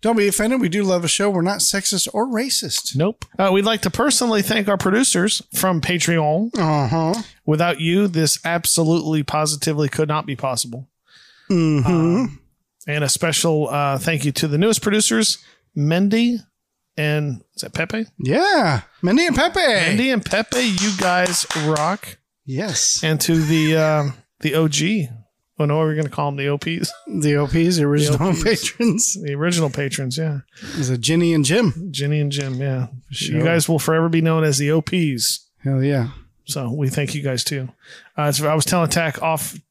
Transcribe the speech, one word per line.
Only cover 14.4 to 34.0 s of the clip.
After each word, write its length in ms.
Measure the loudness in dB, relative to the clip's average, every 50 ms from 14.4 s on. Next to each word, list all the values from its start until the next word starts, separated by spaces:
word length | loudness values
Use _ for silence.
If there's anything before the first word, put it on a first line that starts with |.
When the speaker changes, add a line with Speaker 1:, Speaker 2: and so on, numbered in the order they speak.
| -2 0
Speaker 2:
the 100 | 0 2
newest 220 | 2 2 2 2 0
producers, 560 | 0 0 2 2 2 2 2 2 0 -2 -4 -6 -20 _ _ _ _ _
Mendy 640 | -2 0 2 2 2 2 2 2 2 2 2 0 -2 -6 _ _ _ _ _ _ _ _ _ _
and, 460 | -4 -2 0 0 0 0 -2 -4 -6 -10 _ _
is 60 | -12 -12
that 120 | -10 -6
Pepe? 320 | -6 -6 -4 -4 -6 -6 -6 _ _
Speaker 1:
Yeah, 640 | -2 0 2 2 2 4 4 4 4 2 2 0 -2 -6 _ _ 0
Mendy 240 | 2 4 4 4
and 80 | 2 2
Pepe. 240 | 2 2 2 2 2
Speaker 2:
Mendy 540 | 2 2 2 2 2 2 2 2 2 2 0
and 120 | 0 0
Pepe, 360 | 0 -2 -2 -2 0 -2 0 0 0 0 0
you 120 | 0 -2 -2 0
guys 480 | 0 2 2 2 2 0 0 -2 -4 -4 -4 -2 0
rock. 520 | 0 0 2 0 0 -2 -4 -8 -16 -20 _ _ _ _ _ _
Speaker 1:
Yes. 580 | -8 -6 -6 -4 -4 -2 -2 0 0 0 0 0
Speaker 2:
And 180 | 0 0 0 2
to 120 | 2 2 2
the, 380 | 2 2 2 2 2 2 2
uh, 280 | 2 2 2 2 2 0 -2 -4 -8 _ _ _ _
the 140 | -4 -2 2
O 140 | 2 2 2
G. 400 | 2 0 0 0 0 -2 -2 -4 -8 -14 -18 _ _ _ _ _ _ _
Oh, 60 | 0
no, 140 | 0 2 2
we're 180 | 2 0 0
gonna 140 | 0 -2 -4
call 200 | -2 -4 -4 -4
them 60 | -2
the 120 | -2 -2 -2
O 100 | -2 -2
Ps. 340 | -2 -4 -4 -4 -4 -6 -8 -12 -14
Speaker 1:
The 300 | -8 -6 -2 0 2 2
O 100 | 2 0
Ps, 300 | 0 2 2 2 2 2 2
the 60 | 2
original 340 | 2 2 2 2 2 2 2
Speaker 2:
The 60 | 2
O 60 | 0 0
Ps. 100 | 0 2
Speaker 1:
patrons. 680 | 0 0 0 -2 -6 -4 0 0 0 2 2 0 -2 -4 -4 -6
Speaker 2:
The 120 | -6 -4
original 360 | -2 0 0 0 0 0 -2
patrons, 480 | -2 -2 -4 -4 -4 -4 -6 -6 -4 -4
yeah. 220 | -4 -4 -4 -6 -8 _ _ -20 -16 -10 -6
Speaker 1:
Is 140 | -4 -2 -2
it 100 | -2 -2
Ginny 320 | 0 2 2 4 4 4 4
and 120 | 2 2
Jim? 420 | 4 4 4 4 2 0 -2 -8 -10
Speaker 2:
Ginny 300 | -6 -4 -2 -2 0 0
and 100 | 0 -2
Jim, 240 | -2 -4 -4 -4 -4
yeah. 300 | -4 -2 -2 -2 -2 -4
Speaker 1:
For 60 | -6 -8 -16 -16 -14
Speaker 2:
You 40 | -10
Speaker 1:
sure. 260 | -8 -6 -2 0 0 2
Speaker 2:
guys 260 | 2 2 2 2 2
will 100 | 0 0
forever 300 | 2 2 2 2